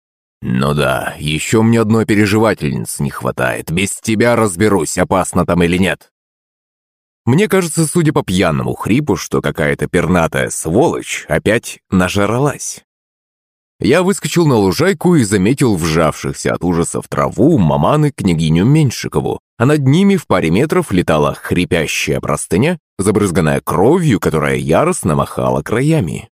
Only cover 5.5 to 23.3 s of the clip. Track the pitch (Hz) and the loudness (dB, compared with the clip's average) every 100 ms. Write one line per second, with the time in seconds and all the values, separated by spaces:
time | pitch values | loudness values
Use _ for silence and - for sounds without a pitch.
5.5 | 87 87 90 92 76 _ _ _ _ _ | 2 2 2 0 -2 _ _ _ _ _
6.5 | _ _ _ _ _ _ _ - 147 214 | _ _ _ _ _ _ _ 0 2 2
7.5 | 190 170 - 156 180 156 151 - - 85 | 0 0 -2 0 2 2 0 0 0 2
8.5 | 71 64 - - 123 147 87 - 71 73 | 0 -4 -4 0 0 0 -4 -2 -4 -2
9.5 | 73 73 71 71 87 78 87 80 67 62 | -2 -2 -2 -2 0 2 2 0 -2 -4
10.5 | - - 98 156 69 - - - 78 - | -6 -2 2 2 -2 -8 -10 -4 -2 0
11.5 | 117 - - - 92 90 98 101 120 143 | -2 -4 -16 -2 0 0 0 0 0 -2
12.5 | - - - _ _ _ _ _ _ _ | -4 -12 -14 _ _ _ _ _ _ _
13.5 | _ _ - 92 165 185 - 156 170 160 | _ _ -4 0 2 2 -2 -2 0 2
14.5 | 117 95 87 175 185 175 170 101 101 98 | 4 2 2 0 2 2 2 2 2 2
15.5 | 143 131 92 82 80 78 - 71 69 69 | 2 0 0 0 0 0 -2 -8 -6 -4
16.5 | 57 87 85 82 57 - 69 69 82 135 | -2 -2 0 -2 -4 -6 -4 -2 2 2
17.5 | 147 80 71 87 151 147 - 95 80 80 | 4 2 2 2 2 0 0 -2 0 2
18.5 | 82 110 156 139 - - 76 64 - _ | 2 4 4 2 -2 -4 -4 -4 -6 _
19.5 | - 127 156 131 160 196 190 - 92 80 | -4 0 2 2 4 4 2 0 -2 0
20.5 | 90 151 180 - 92 78 78 73 - - | 0 0 -2 0 -2 0 0 0 -2 -4
21.5 | 85 85 85 76 - - 67 - 73 - | -2 0 0 -2 -4 -2 -4 -2 -4 -2
22.5 | 92 147 180 _ - 196 208 208 | 0 0 -2 _ -4 0 2 2